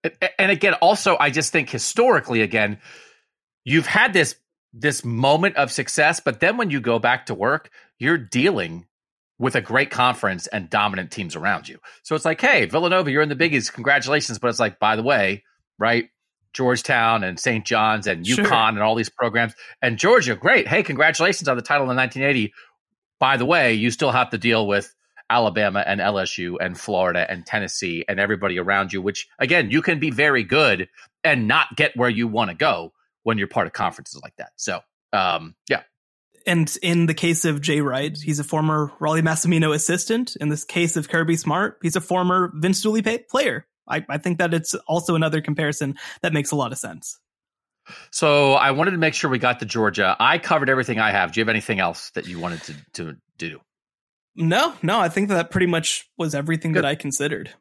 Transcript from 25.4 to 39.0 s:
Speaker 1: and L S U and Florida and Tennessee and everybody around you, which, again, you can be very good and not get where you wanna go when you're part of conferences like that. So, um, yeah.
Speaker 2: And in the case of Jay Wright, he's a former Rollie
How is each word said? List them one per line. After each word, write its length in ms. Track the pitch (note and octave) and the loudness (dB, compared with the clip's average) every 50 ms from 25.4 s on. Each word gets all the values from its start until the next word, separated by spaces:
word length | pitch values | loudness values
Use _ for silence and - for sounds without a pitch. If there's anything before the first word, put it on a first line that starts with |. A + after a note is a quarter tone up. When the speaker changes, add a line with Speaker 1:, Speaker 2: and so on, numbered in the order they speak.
| A#2 G#2+ F2 G#2+ G#2 G2+ F#2+ G2+ - | 2 2 2 2 0 2 0 0 0
Speaker 1:
and 140 | - G2+ G2+ | 0 -2 0
L 180 | F2+ G2+ G2+ G2 | 0 0 0 0
S 180 | F#2 F2 - - | -2 -4 -6 -6
U 200 | F2+ F2 F2 - | -6 -6 -4 -4
and 180 | F2 F#2 F2+ | -6 -6 -6
Florida 480 | - - - G2+ F#2 F#2 F2+ F2 F2 F2 - | -8 -6 -2 0 0 0 2 0 0 -2 -2
and 160 | F2+ F2+ E2+ | -6 -10 -8
Tennessee 580 | - - A2 G2 F2 - - G2 F2+ E2+ E2 - - | -6 -6 -6 -6 -6 -8 -6 -6 -6 -6 -6 -6 -6
and 100 | G2+ F#2 | -2 -2
everybody 400 | G2+ G2+ A2 F2+ G2+ G2 F2+ F2+ | -2 -2 -2 -2 -2 -4 -2 -2
around 340 | F2 F#2+ G2 G2 G2 F2+ | -2 0 0 0 0 -2
you, 80 | G2+ F#2+ | -6 -4
which, 280 | F2+ G2+ G2 - - _ _ - | -4 -4 -6 -6 -12 _ _ -4
again, 320 | C3+ B2+ E3+ F3 C#3+ G2 | 0 2 2 2 2 2
you 100 | A#2 D#3+ | 0 0
can 200 | - - E3+ D3 | 0 0 -2 0
be 100 | D3 D#3 | -2 -4
very 320 | B2 B2 D3 D3+ C#3 B2 | 0 0 2 2 2 0
good 460 | G#2+ F2 B2+ D3+ D3+ B2+ G2+ F2+ F#2 _ _ - - _ _ _ | 0 0 2 2 4 4 2 0 -2 _ _ -20 -20 _ _ _
and 240 | - D#3+ D3 B2+ A2 | 0 2 2 2 2
not 220 | G#2+ B2+ D#3+ D3 - A#2 | 2 2 0 0 -2 0
get 200 | - D3+ - - | -2 -2 0 0
where 140 | A#2+ B2 B2 | 0 0 0
you 160 | A2 G#2+ A#2 | 0 0 -2
wanna 280 | A2+ G#2 A2+ A2+ F#2 F2 | -2 0 0 -2 -2 -2
go 380 | D#2+ D3+ - G2+ E2+ E2 E2 _ _ _ _ _ _ | 0 0 0 0 -2 -6 -12 _ _ _ _ _ _
when 160 | _ A2+ A2+ G#2 | _ -2 -2 -2
you're 80 | G2 | -2
part 220 | F#2+ - A#2+ F#2 D#2+ | -2 -2 -2 -2 -2
of 40 | |
conferences 480 | - - G#2 F2 - - - - - D2 - | -4 -4 -4 -4 -4 -8 -18 -20 -20 -18 -20
like 100 | - _ - | -20 _ -16
that. 120 | - - _ | -18 -18 _
So, 240 | - - - G#2+ - _ _ _ _ _ _ | -10 -8 -8 -8 -8 _ _ _ _ _ _
um, 420 | - G2+ F#2 F2+ F2+ E2 E2 E2 F2 _ _ - | -2 0 0 0 -2 -4 -6 -12 -20 _ _ -4
yeah. 120 | C#3 - - _ _ _ _ _ _ _ _ _ _ _ _ | -4 -4 -4 _ _ _ _ _ _ _ _ _ _ _ _
Speaker 2:
And 320 | - F3 E3+ D#3+ D3+ - - | 0 2 2 2 0 -2 -4
in 240 | - F3 E3+ E3+ E3+ | -2 0 2 2 2
the 80 | E3 E3 | 2 0
case 300 | - - E3+ E3 D#3+ - | 0 0 0 0 0 0
of 160 | E3 D3+ C#3+ | -2 -2 -2
Jay 200 | C#3+ D#3+ D3+ D3+ | -2 -2 0 0
Wright, 380 | D3 C#3 B2+ C3+ C#3+ D3+ D3+ D3+ | 0 -2 -2 -2 -4 -6 -8 -8
he's 200 | D3+ D#3 D3+ D3 | -6 -4 -4 -4
a 40 | C#3+ | -4
former 480 | - - D#3 D#3 D#3 D#3 D3+ D3+ C#3 - | -4 -2 0 0 0 0 0 -2 -4 -6
Rollie 240 | - | -4